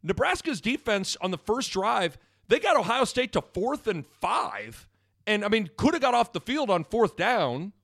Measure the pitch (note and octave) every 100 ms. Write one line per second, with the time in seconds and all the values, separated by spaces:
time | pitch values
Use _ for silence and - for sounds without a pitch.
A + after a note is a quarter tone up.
0 | D#3 F#3+ C#4 F#4 - A3+ G#3 C4+ - G3+
1 | F#3 - F#3 F#3 - A#3 - F#3 G3+ A#3+
2 | F3 - _ _ _ - G#4 D4+ F3+ A#3+
3 | B3+ - B3+ G3 - - A3 C#4+ - F3
4 | C#3 _ F3+ B3+ - G#3+ A2 A#2 - _
5 | _ _ - G#3+ G#3 A3 G3 - B3 E4
6 | C4 A#3+ A#3 F3 - C#4 C4 F3+ D#3 A3+
7 | G#3+ - F#3+ A#3+ D3 B2 F#3 -